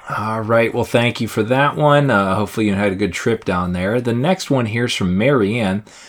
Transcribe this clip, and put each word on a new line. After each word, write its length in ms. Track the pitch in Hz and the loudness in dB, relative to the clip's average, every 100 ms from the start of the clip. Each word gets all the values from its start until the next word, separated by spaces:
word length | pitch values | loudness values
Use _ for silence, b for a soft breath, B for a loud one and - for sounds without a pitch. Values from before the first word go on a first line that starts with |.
| - 76 | -10 -6
All 240 | 107 113 | -4 -4
right. 320 | 107 117 113 | 0 2 2
Well, 120 | 120 | 0
thank 360 | 110 120 120 - | 0 0 0 -2
you 80 | 113 | -4
for 140 | - | -2
that 320 | 107 131 143 143 | 0 2 0 2
one. 340 | 151 147 139 | 4 4 4
Uh, 240 | 104 95 | 2 2
hopefully 320 | 95 101 - 107 | 0 -2 -2 0
you 80 | |
had 180 | 98 101 | 2 0
a 40 | 95 | 0
good 160 | 101 | -2
trip 320 | - 117 110 | -2 -2 -2
down 280 | - 90 90 | -2 -2 -2
there. 280 | 90 95 120 | -2 -2 -2
The 140 | 123 | -2
next 360 | 117 151 185 - | 0 0 -2 0
one 160 | 135 113 | -2 0
here 180 | 117 123 | -2 -2
is 80 | |
from 240 | - 92 92 | -2 0 2
Marianne. 640 | 123 139 101 120 101 98 - B | 2 2 2 0 -2 -2 -6 B